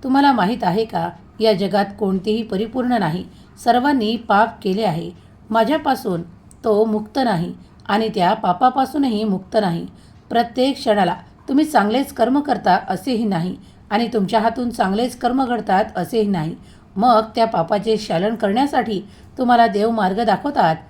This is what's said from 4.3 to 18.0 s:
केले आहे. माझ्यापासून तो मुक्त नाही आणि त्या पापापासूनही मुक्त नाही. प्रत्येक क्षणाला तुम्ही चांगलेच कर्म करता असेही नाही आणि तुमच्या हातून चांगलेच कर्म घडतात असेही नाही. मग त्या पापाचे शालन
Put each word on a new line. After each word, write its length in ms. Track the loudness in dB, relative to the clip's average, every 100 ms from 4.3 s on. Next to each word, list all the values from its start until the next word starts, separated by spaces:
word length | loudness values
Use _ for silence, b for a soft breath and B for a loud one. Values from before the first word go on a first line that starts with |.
| 2 2 0
केले 200 | -4 -2
आहे. 280 | -2 -4 -8 -14 b b -4
माझ्यापासून 720 | 0 2 0 0 -2 -2 -6 -6 -16 -20 -8
तो 200 | 0 2
मुक्त 340 | 2 0 -4 -2
नाही 300 | 0 0 -2 -8 B B -4
आणि 200 | -2 0
त्या 260 | 0 0
पापापासूनही 920 | 2 0 2 2 2 -2 0 0 0
मुक्त 320 | -2 -2 -2 -2
नाही. 260 | 0 -2 -8 B B B -4
प्रत्येक 460 | -2 -2 0 0 0
क्षणाला 400 | 0 2 2 -2 -10 b -2
तुम्ही 160 | 0
चांगलेच 480 | 2 2 2 0 -2
कर्म 280 | -2 0 0
करता 380 | 0 -2 2 0 0
असेही 360 | -6 -2 -2
नाही 320 | 0 -2 -4 -6 B B -6
आणि 180 | -2 -2
तुमच्या 280 | -2 0 0
हातून 300 | 0 -2 -6
चांगलेच 460 | -2 -2 0 -2 -2
कर्म 280 | -2 0
घडतात 400 | -2 -2 0 0 0 -4
असेही 300 | -4 0 0
नाही. 300 | 0 -2 -8 B B B 0
मग 260 | 4 4 2
त्या 100 | 0
पापाचे 520 | 0 0 0 -2 0
शालन 380 | -2